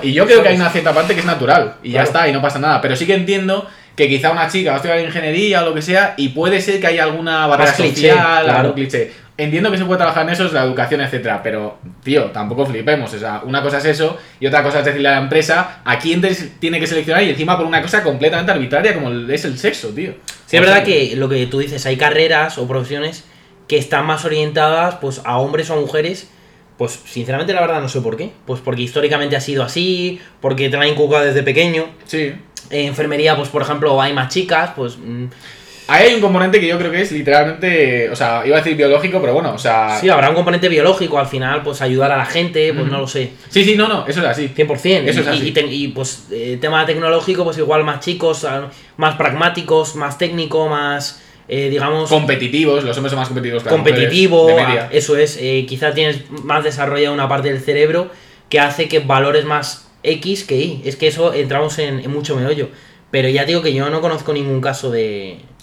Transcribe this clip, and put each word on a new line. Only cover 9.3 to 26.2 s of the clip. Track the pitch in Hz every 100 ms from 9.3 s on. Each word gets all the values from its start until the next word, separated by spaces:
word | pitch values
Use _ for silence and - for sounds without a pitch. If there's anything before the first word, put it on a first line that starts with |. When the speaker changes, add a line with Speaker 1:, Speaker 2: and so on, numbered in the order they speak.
| -
Speaker 1:
Entiendo | 151 165 214
que | 190
se | 180
puede | 175
trabajar | 165 165 160
en |
eso, | 175 180
es |
la | 151
educación, | 131 127 123 147
etcétera, | 131 127 110 101
pero, | 110 110 107 - - -
tío, | 131 143 117
tampoco | 107 104 117 135
flipemos. | 110 117 151 110
O | 107
sea, | 113 104 127
una | 135
cosa | 139 143
es | 151
eso | 147 156 - - -
y | 135
otra | 147
cosa | 139 147
es | 143
decirle | 139 139
a |
la | 135
empresa | 135 156 151 165 185 - -
a | 123
quién | 160 175
te-, | 190 180 147 -
tiene | 165 170
que | 156
seleccionar | 160 151 170
y | 202
encima | 135 160 180
por | 165
una | 165
cosa | 175 202
completamente | 165 127 151 165 175
arbitraria | 185 123 143 208 160
como | 131
el, | 120 120
es | 143 160
el | 127
sexo, | 190 139 113
tío. | 107 185 - - - -
Speaker 2:
Sí, | 170
es |
Speaker 1:
O | 185
Speaker 2:
verdad | 202
Speaker 1:
sea, | 196
Speaker 2:
que | 160 123 123
lo | 135
que | 135 123
tú | 135
dices, | 143 139 135
hay | 131
carreras | 147 151 160 156 160 -
o | 127
profesiones | 131 123 143 156 170 - - _ _ -
que | 147
están | - 143 151
más | 156 165
orientadas, | 151 151 151 156 160 175 175
pues, | 139 131
a | 120 123
hombres | 139 156 160
o | 156
a |
mujeres. | 143 156 160 190